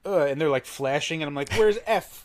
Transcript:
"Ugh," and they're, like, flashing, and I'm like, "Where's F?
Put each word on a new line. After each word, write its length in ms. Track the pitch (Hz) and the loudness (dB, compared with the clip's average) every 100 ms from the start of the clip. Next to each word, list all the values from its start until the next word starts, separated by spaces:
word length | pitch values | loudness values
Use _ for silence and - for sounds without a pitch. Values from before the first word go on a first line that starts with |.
| 190 | -2
"Ugh," 240 | 190 143 | 2 2
and 100 | 139 | 2
they're, 100 | 156 | 0
like, 160 | 131 - | 0 -2
flashing, 560 | - 135 143 - 165 | -6 -2 -2 -2 -4
and 60 | 147 | -6
I'm 80 | 143 | -6
like, 160 | 143 | -4
"Where's 260 | - 214 208 - | 2 4 2 0
F? 380 | 208 - - | -2 -2 -12